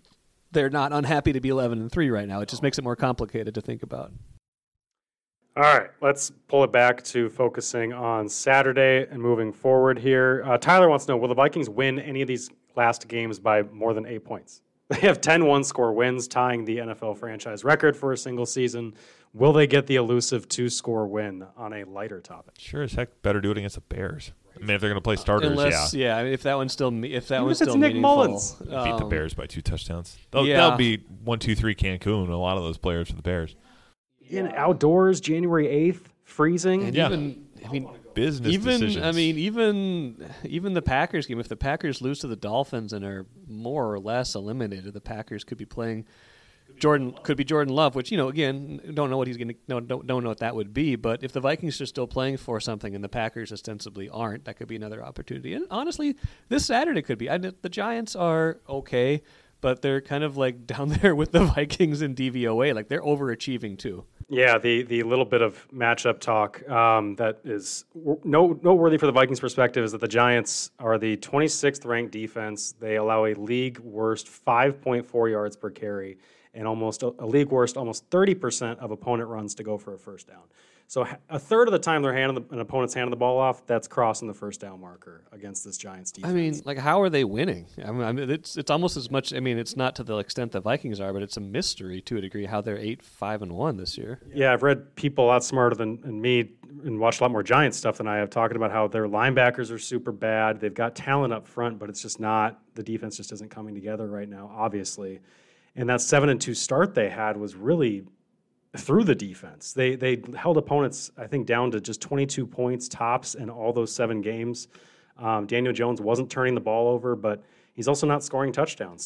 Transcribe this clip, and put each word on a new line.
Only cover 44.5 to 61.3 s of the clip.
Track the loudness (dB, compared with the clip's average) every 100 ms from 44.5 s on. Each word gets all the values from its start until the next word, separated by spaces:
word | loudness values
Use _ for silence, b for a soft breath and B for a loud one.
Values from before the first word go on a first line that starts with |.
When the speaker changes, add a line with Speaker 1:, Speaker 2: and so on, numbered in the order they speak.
| -6 -6 -8 -12
Speaker 1:
the | -14
Packers | -12 -12 -10 -12
could | -12 -14
be |
playing | -12 -8 -6 -6 -10 b b b b b _ 0
Jordan, | 4 4 0 -4
could | -2 -2
be |
Jordan | 0 0 2
Love, | 2 2
which, | 0 -2
you | -2
know, | 0
again, | 0 -2 -2 -10 -14 -8
don't | -4 -2
know | -2
what | -2
he's | -6
gonna, | -8 -10 -8
no, | -6
don't, | -6 -6 -4
don't | -2
know | -2
what | -4
that | -4 -4
would | -4
be. | -2 -2 0
But | -2 -4
if | -6
the | -4
Vikings | -2 -2 -4 -6
are | -8
still | -6 -6
playing | -4 -4 -4
for | -6 -6
something | -6 -8 -8 -10
and |
the | -8
Packers | -6 -6 -6 -12
ostensibly | -12 -12 -12 -14 -14 -12
aren't, | -8 -6 -8 -12
that | -14
could | -12
be | -10
another | -12 -12
opportunity. | -14 -14 -12 -12 -8
And | -8 -6
honestly, | -6 -6 -4 -4 -4 B B -4
this | -2 2
Saturday | 0 0 -2
could | -2 -4
be. | -2
I, | -4
the | -4 -8 -10
Giants | -6 -4 -4 -6 -2
are | 0 2 0 -2 -8
okay, | -10 -2 2 2 0 b b b _
but | -2 0
they're | 0 0
kind | -2 -4
of, | -2 0
like, | -2 -2 -8
<laughs> |
down | -4 -2
there | 4 4
with | 4 4